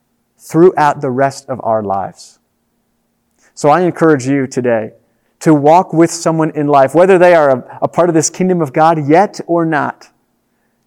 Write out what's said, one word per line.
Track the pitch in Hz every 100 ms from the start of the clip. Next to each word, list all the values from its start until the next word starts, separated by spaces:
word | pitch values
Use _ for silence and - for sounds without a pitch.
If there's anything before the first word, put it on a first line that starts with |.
| _ _ _ _
throughout | - 160 180 - 147 147
the | 143
rest | 127 135 131 -
of | 123
our | 113 110
lives. | 101 98 92 - - _ _ _ _ _ _ _ _ _ _ _ _
So | - 147
I | 160
encourage | 180 160 165 147 127
you | 143 131
today | 135 123 113 107 - _ _ _ _
to | 165
walk | 151 143 170 180
with | 160 165
someone | - 175 165 156
in | 156 143
life, | 143 131 147
whether | 185 185
they | 180
are | 170 147
a, | 127 - -
a | 139
part | - 175
of |
this | 160 147
kingdom | - 185 175
of | 151
God | 156 160 160 143
yet | 160 202 - -
or | 170
not. | 165 151 127 - _ _ _ _ _ _ _ _